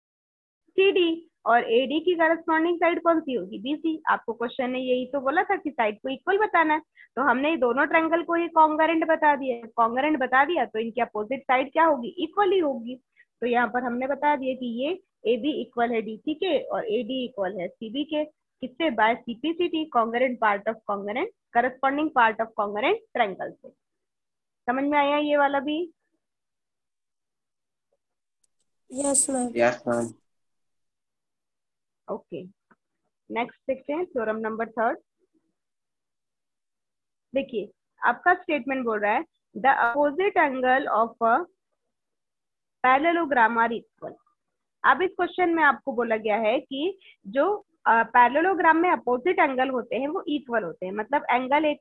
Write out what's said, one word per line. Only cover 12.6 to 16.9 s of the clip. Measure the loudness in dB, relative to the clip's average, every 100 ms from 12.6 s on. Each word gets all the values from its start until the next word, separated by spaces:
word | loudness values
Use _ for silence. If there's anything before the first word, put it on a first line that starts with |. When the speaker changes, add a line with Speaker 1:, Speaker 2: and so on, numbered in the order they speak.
| 0 -4 -8 -14 _ _ _ -8
Speaker 1:
तो | -2
यहाँ | 0 0
पर | -2
हमने | -4 -4 -4
बता | -2 0 0
दिया | -2 -4
कि | -6
ये | -4 -4 -6 _ _ -2
एबी | 0 0 -4
equal | -6 -2 -2
है | -2
डीसी | -4 -8 -6
के | -4 0 0
और | -2 -6
एडी | -2